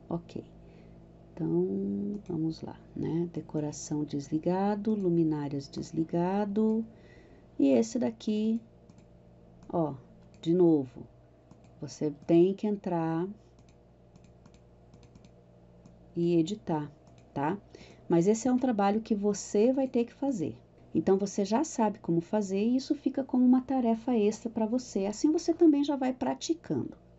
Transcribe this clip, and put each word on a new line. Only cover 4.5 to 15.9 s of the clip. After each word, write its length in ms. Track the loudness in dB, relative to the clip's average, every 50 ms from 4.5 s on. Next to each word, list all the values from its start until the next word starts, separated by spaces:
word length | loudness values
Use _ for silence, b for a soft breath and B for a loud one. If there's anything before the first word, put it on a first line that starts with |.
| 0 0 0 -2 -2 -2 -2 -2 -2
luminárias 720 | 0 0 0 2 2 2 2 0 -2 -4 -4 -6 -6 -8
desligado. 1160 | -8 -10 -10 -10 -8 -4 -4 -4 -2 -2 -2 0 0 0 -2 -2 -2 0 0 2 2 0 0 -4 -6 B B B B B B B B B B B B -2
E 120 | 2 2 4
esse 280 | 4 4 2 0 -2
daqui, 640 | -4 -4 -4 -4 -6 -4 -4 -2 0 0 0 -2 -2 -4 -10 -20 -20 -20 -20 -20 -20 -20 -20 -20 -20 -20 -20 -20 -20 -20 -20 -20 -20 -14
ó, 280 | -6 -2 -2 -2 -2 -4 -8 -16 -20 -20 -20 -20 -20 -18 -8 -2
de 100 | 2 4
novo, 480 | 6 6 6 6 4 2 -2 -8 -16 -20 -20 -20 -20 -20 -20 -20 _ _ -20 -20 -20 -20 -20 -18 -16
você 320 | -14 -14 -8 -4 -4 -4 -4 -4 0
tem 260 | 4 6 6 6 6 4
que 140 | 0 -2
entrar 600 | -2 -2 -2 -4 -4 -2 -2 -2 -2 -2 -2 -4 -4 -8 -12 -20 -20 _ -20 -20 -20 -20 -20 -20 -20 -20 _ -20 -20 -20 -20 -20 -20 -20 -20 -20 -20 -20 -20 -20 -20 -20 -20 -20 -20 -20 -20 -20 -20 -20 -20 -20 -20 -20 -20 -20 -20 -20 -20 -20 -20 -20 -20 -20 -20